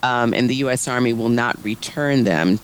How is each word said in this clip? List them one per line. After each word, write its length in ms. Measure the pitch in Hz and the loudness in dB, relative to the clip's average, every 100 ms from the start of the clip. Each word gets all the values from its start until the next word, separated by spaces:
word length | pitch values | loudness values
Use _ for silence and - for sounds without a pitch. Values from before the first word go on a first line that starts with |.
Um, 300 | 123 123 117 | 0 0 0
and 160 | - 123 | 2 0
the 60 | 131 | 0
U 140 | 135 | -2
S 180 | 127 - | -2 -2
Army 240 | 123 123 | 0 0
will 160 | 117 113 | 0 0
not 340 | 120 120 - | 2 0 -2
return 640 | 107 107 - - 147 139 | -6 -8 -8 -4 0 2
them 320 | 110 82 85 104 | 2 2 2 0